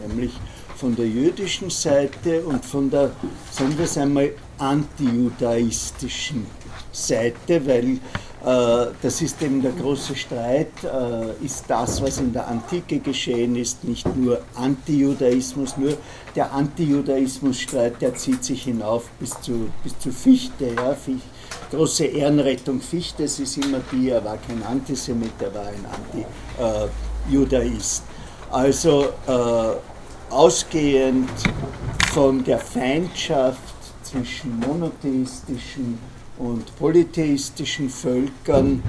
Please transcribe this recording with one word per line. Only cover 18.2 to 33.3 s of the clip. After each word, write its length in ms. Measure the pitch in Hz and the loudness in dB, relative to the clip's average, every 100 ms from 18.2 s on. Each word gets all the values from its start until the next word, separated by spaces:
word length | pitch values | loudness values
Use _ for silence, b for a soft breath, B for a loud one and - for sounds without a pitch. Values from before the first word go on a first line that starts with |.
| - 127 | -2 -2
sich 200 | - 127 | -2 -4
hinauf 460 | 131 113 107 117 - - | -2 -2 0 -2 -2 -10
bis 200 | - - | -8 -8
zu, 280 | - 117 113 - | -4 -2 0 -2
bis 140 | - - | -2 -2
zu 120 | - | -4
Fichte. 560 | 240 262 254 - - 127 117 | 2 6 6 6 -4 -2 0
Ja? 180 | 123 | 0
Fich-, 280 | - - 131 - B B B B | -2 -2 -6 -6 B B B B
große 340 | 139 160 - 147 | 0 2 2 2
Ehrenrettung 760 | 143 143 147 135 127 - 127 | 2 4 6 4 2 0 -4
Fichtes 600 | - 170 170 - 147 - | -2 -4 -4 -4 -2 -2
ist 180 | 135 151 | -4 -2
immer 240 | 139 135 123 | 0 -2 -2
die, 180 | 131 127 | 0 2
er 140 | 120 | 2
war 140 | 104 107 | 0 -6
kein 240 | - 117 | -6 -6
Antisemit, 680 | 107 131 135 131 - 117 113 - | -2 -2 -2 -4 -2 -2 -2 -4
er 140 | 101 | -6
war 140 | 104 101 | -6 -8
ein 180 | 101 98 | -8 -8
Anti-, 340 | 101 - - - B B - | -10 -8 -8 -8 B B -2
äh, 720 | 117 107 104 - - - - | 0 0 -2 -4 -4 -4 2
Judaist. 720 | 139 127 131 120 110 - - - B B B B | 4 4 4 2 0 -4 -4 -8 B B B B
Also, 580 | 127 135 139 165 143 139 - - | 2 4 4 6 6 4 0 0
äh, 1080 | 127 120 117 113 - - - - - - | 2 4 4 2 0 -6 -16 -16 -14 0
ausgehend 960 | 123 170 175 - 160 147 135 131 131 127 - - - - - - - - | 8 8 6 0 2 4 6 6 4 0 0 -2 0 -6 -6 -6 0 2
von 320 | 156 135 135 | 6 6 6
der 160 | 127 117 | 2 2
Feindschaft 1000 | - 120 127 147 175 - - | 0 -2 0 0 0 -4 0